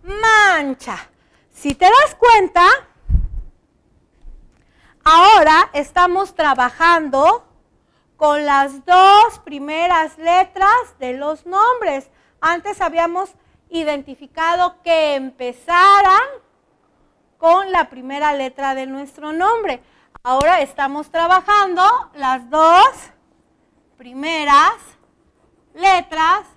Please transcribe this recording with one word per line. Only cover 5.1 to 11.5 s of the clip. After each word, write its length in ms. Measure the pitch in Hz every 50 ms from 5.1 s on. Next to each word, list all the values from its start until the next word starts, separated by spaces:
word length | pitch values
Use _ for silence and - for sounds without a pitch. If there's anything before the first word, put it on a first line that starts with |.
| 320 339 359 403 440 403 311 311 311 320 403 - -
estamos 640 | 285 294 - _ 359 359 359 349 370 392 370 -
trabajando 1080 | - 320 294 269 247 247 247 - - 330 339 349 330 311 285 262 269 285 339 440 480 _ _ _ _ _ _ _ _ _ _ _ _ _ _ _
con 300 | _ 302 302 294 294 302
las 380 | 294 277 269 277 277 269 277 -
dos 540 | - 359 370 381 392 403 415 440 480 440 - _
primeras 720 | - 294 285 277 294 302 320 339 359 359 330 320 311 311 -
letras 800 | 320 330 349 359 381 370 _ 392 381 403 440 494 466 - _ _
de 160 | 269 254 254
los 320 | 262 285 294 311 302 _
nombres. 640 | 349